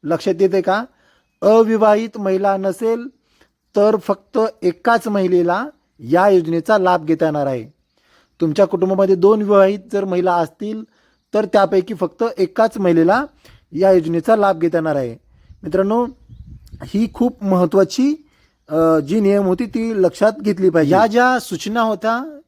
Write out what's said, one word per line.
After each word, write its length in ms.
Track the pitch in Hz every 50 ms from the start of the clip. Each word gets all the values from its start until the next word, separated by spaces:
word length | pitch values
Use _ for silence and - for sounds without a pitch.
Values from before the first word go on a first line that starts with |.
| -
लक्षात 380 | 147 - - - 208 180 165
येते 200 | 196 190 175 196
का? 220 | 180 190 185 208 240 262 _ _ _ _ _ _ _ _ _ _
अविवाहित 760 | - 196 220 226 226 214 226 220 214 214 208 208 226 226 _ 226
महिला 400 | 202 196 190 190 196 202 196 190
नसेल, 500 | 190 196 180 - 233 220 226 233 240 262 _ _ _ _ _ _ _ _ _ _ _ _ _
तर 220 | 208 208 214 214 208
फक्त 420 | - - 202 - _ _ _ 247 220 220 - _
एकाच 460 | - 180 170 _ _ 240 233 233 233 233
महिलेला 600 | 208 202 190 185 180 175 175 170 175 196 240 302 - _ _ _ _ _
या 300 | - 117 143 175 190 208
योजनेचा 480 | 196 185 165 156 165 170 160 - 214 214
लाभ 280 | 185 180 180 175 156
घेता 200 | 151 160 156 165
येणार 200 | 160 151 151 143
आहे. 180 | 139 131 123 110 - _ _ _ _ _ _ _ _ _ _ _ _ _ _
तुमच्या 240 | - 165 151 147 196
कुटुंबामध्ये 500 | - - 185 180 185 190 190 196 190 190
दोन 260 | 180 170 196 220 214
विवाहित 380 | 214 196 208 196 196 190 202 196 190 -
जर 140 | - 202 196
महिला 300 | 190 180 180 180 185 175
असतील, 480 | 175 165 156 _ _ 208 208 220 220 220 _ _ _ _ _ _ _ _ _ -
तर 120 | 208 214
त्यापैकी 480 | 202 - 208 196 190 196 190 180 - 226
फक्त 300 | 160 190 165 _ _ 226 233 254 -
एकाच 400 | 190 170 - - 220 226 220 233
महिलेला 480 | 196 180 170 165 165 170 202 247 294 - _ _ _ - _ _ _ _
या 200 | - 151 185 190
योजनेचा 440 | 190 185 160 165 165 170 160 - 220
लाभ 240 | 220 202 196 190 165
घेता 180 | 165 170 160 170
येणार 180 | 160 160 151
आहे. 200 | 143 131 120 113 - _ _ _ _ _ _ - _ -
मित्रांनो, 440 | 170 156 185 190 196 214 240 247 240 262 _ _ _ - - - - - - _ - - - -
ही 300 | - - 202 226 226 -
खूप 300 | - 240 240 240 _ 208
महत्त्वाची, 840 | 196 190 180 180 170 - 196 196 - - - 254 285 302 311 _ _ _ _ _ _ _ _ _ _
अ, 300 | 311 - - 330 320 320
जी 200 | 147 135 170 220
नियम 260 | 208 196 202 202 202
होती, 200 | 185 185 175 254
ती 380 | 208 - 226 226 226 220 202 185
लक्षात 280 | 170 - - 208 214 214 214
घेतली 280 | - 208 202 170 190 185
पाहिजे. 220 | 165 170 160 139
या 160 | 180 190 220 233
ज्या 320 | 208 233 247 254 254 247
सूचना 420 | - - 190 165 - - 214 240
होत्या 580 | 226 220 214 175 220 220 226 240 269 320 302 277 330